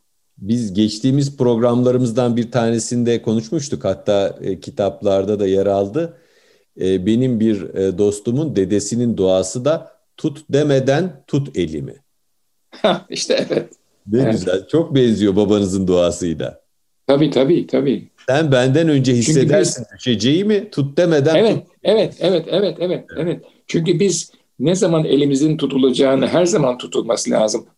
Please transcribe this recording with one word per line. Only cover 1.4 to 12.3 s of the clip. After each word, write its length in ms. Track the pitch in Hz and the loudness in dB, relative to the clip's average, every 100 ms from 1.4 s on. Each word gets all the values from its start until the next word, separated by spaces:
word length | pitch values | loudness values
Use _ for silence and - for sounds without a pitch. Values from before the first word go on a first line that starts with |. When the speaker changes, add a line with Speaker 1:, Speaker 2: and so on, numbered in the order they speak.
| 123 113 120 120 123 123 123 113 120 117 | 0 2 2 2 2 2 0 0 0 0
Speaker 1:
bir 140 | 113 | -2
tanesinde 720 | 123 113 117 - 123 120 117 | -2 0 -2 -2 -2 0 0
konuşmuştuk. 640 | 117 110 113 165 135 - | 0 -2 -2 -6 -6 -6
Hatta, 540 | 98 95 - 101 98 - | -4 -4 0 0 0 -4
e, 180 | 95 92 | -8 -8
kitaplarda 800 | - - 98 - 101 98 98 107 | -8 -4 -4 -2 0 0 0 0
da 60 | 98 | 0
yer 200 | 98 98 | 2 2
aldı. 500 | 98 101 131 170 - _ _ _ _ _ - | 0 0 -4 -6 -10 _ _ _ _ _ -6
E, 260 | 95 95 92 | -2 0 2
benim 340 | 113 131 113 | 2 2 2
bir, 340 | 110 104 85 | 0 0 -4
e, 240 | - 95 90 | -2 -2 0
dostumun 580 | 104 101 117 127 156 98 | 0 0 -4 -2 -2 -2
dedesinin 600 | 92 101 - 117 120 98 | 0 0 -2 -2 -2 0
duası 480 | 95 92 92 127 | 2 2 0 -4
da 280 | 135 - - _ _ _ | -4 -4 -6 _ _ _
"Tut 220 | 156 139 - | -6 -6 -4
demeden 720 | 139 147 135 123 143 185 151 _ | 0 2 2 2 0 0 -6 _
tut 300 | 143 139 - | -4 -4 -4
elimi." 380 | 80 78 67 - _ _ _ | -4 -4 -10 -14 _ _ _